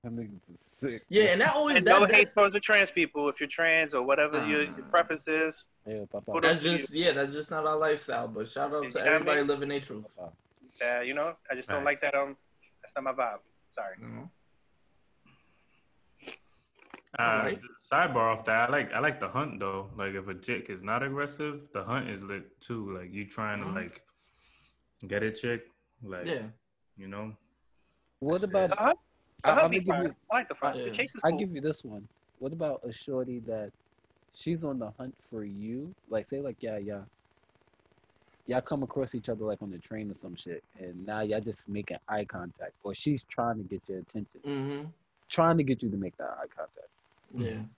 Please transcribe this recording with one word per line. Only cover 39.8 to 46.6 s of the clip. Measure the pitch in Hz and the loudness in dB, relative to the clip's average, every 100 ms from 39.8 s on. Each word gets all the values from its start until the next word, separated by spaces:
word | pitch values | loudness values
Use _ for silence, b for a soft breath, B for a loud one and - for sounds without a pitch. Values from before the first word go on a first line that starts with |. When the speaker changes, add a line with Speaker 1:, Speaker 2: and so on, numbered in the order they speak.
| - 110 107 | -12 -10 -8
Speaker 1:
or | 95 | -10
some | 92 85 | -14 -14
shit, | 90 85 _ - | -10 -12 _ -16
and | 92 87 98 | -14 -12 -8
now | 107 | -4
y'all | 107 107 | -2 -2
just | 110 104 - | -2 -10 -8
making | 101 101 - - | -6 -6 -10 -4
eye | 107 104 | -4 -4
contact, | 98 87 - 135 _ | -8 -12 -12 -14 _
or | 202 - | -10 -4
she's | 151 139 - | -2 -2 -4
trying | - 117 110 | -2 -2 -2
to | |
get | 92 95 - | -6 -10 -8
your | 92 | -10
attention. | - 110 101 - 143 | -8 -10 -10 -10 -6
Speaker 2:
Mm-hmm. | 143 135 143 151 - _ _ _ | -4 -4 -6 -8 -16 _ _ _
Speaker 1:
Trying | - 165 165 | 4 6 6
to | |
get | 139 123 | 4 0
you | 117 | 0
to | 98 | -2
make | 90 _ | -4 _
that | - - | -10 -8
eye | - | -10
contact. | - | -10